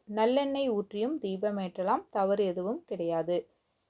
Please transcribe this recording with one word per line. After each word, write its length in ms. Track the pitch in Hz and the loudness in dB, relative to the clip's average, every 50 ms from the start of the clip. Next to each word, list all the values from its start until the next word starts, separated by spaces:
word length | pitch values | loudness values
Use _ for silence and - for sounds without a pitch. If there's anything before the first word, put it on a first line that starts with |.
| _ - 208 | _ -8 0
நல்லெண்ணெய் 540 | 214 220 240 254 277 277 277 277 277 277 254 | 2 2 4 4 4 2 0 0 0 0 0
ஊற்றியும் 480 | 214 202 202 - - 208 220 262 320 302 | 0 0 -2 -4 -4 -4 -2 -2 -2 -4
தீபம் 400 | - 190 190 190 208 208 202 202 | -4 -4 -4 -2 -2 -2 -2 -2
ஏற்றலாம், 480 | 190 175 - 196 180 196 247 330 - _ | -4 -4 -4 -2 0 0 0 0 -2 _
தவறு 360 | - 208 196 196 202 208 202 | -2 0 2 2 2 2 2
எதுவும் 380 | 185 175 185 180 202 254 339 - | 0 0 -2 -2 -4 -4 -6 -6
கிடையாது. 640 | - 202 180 170 170 165 165 160 170 175 170 - _ _ _ _ _ _ _ _ | -8 -6 -4 -2 0 0 0 0 0 0 -2 -2 _ _ _ _ _ _ _ _